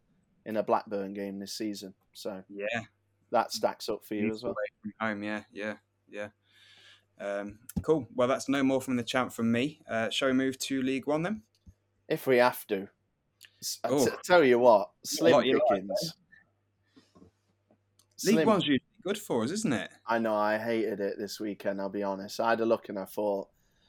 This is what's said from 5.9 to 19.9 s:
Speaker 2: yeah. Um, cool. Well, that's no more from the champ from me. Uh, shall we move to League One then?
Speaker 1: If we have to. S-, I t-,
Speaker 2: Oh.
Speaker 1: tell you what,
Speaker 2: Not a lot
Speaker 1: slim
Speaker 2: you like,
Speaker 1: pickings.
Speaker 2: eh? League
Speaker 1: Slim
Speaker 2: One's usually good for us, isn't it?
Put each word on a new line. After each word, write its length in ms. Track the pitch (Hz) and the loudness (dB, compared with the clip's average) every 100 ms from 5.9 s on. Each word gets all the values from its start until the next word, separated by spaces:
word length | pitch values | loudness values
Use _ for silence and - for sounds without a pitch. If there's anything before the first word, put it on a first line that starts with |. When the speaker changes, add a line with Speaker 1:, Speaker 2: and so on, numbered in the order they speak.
| _ _ | _ _
Speaker 2:
yeah. 180 | 101 104 _ _ _ - - - - _ - | -12 -12 _ _ _ -20 -20 -20 -20 _ -10
Um, 380 | 101 101 104 104 - - | -6 -6 -8 -12 -10 -2
cool. 260 | - 156 110 | 0 0 0
Well, 120 | 117 123 | 0 2
that's 200 | 135 - | 2 0
no 140 | 139 | 0
more 180 | 135 131 | 2 2
from 160 | 127 123 | 0 -4
the 60 | |
champ 300 | 113 131 120 | 0 0 -2
from 200 | - 117 | 0 0
me. 280 | 117 104 - - | 2 0 -6 -6
Uh, 200 | 113 110 | -4 -2
shall 180 | - 135 | 0 0
we 60 | |
move 240 | 131 131 131 | 2 0 -4
to 220 | - 135 | -4 -2
League 240 | 131 135 143 | -2 -4 -2
One 160 | 156 | -2
then? 200 | 175 214 - _ - - _ _ - | -2 -6 -12 _ -20 -20 _ _ -6
Speaker 1:
If 180 | 156 - | -2 4
we 120 | 123 | 6
have 280 | 123 - - | 4 2 -4
to. 200 | 98 101 _ _ _ _ _ - _ | -4 -6 _ _ _ _ _ -20 _
S-, 180 | - - | -10 -6
I 40 | 120 | -2
t-, 60 | |
Speaker 2:
Oh. 120 | 143 117 - | 2 2 0
Speaker 1:
tell 180 | - 180 | 4 6
you 160 | 135 120 | 8 8
what, 320 | 123 104 101 _ - - | 8 6 4 _ -10 2
Speaker 2:
Not 80 | 165 | 6
a 20 | |
lot 80 | 143 | 6
Speaker 1:
slim 20 | |
Speaker 2:
you 160 | 123 135 - | 6 4 2
like, 120 | 98 | 0
Speaker 1:
pickings. 80 | 98 - | -2 -4
Speaker 2:
eh? 1160 | 165 - _ - _ _ _ _ _ _ _ - - _ _ _ _ _ _ _ _ - | -6 -10 _ -20 _ _ _ _ _ _ _ -20 -20 _ _ _ _ _ _ _ _ -4
League 100 | - 226 | 2 4
Speaker 1:
Slim 100 | 214 | 4
Speaker 2:
One's 200 | 196 143 | 4 2
usually 160 | 131 - _ | 0 -2 _
good 140 | 180 208 | -6 -6
for 260 | - 131 | -2 -2
us, 60 | 117 | 0
isn't 220 | 208 220 | -2 -2
it? 180 | 107 82 | -2 -4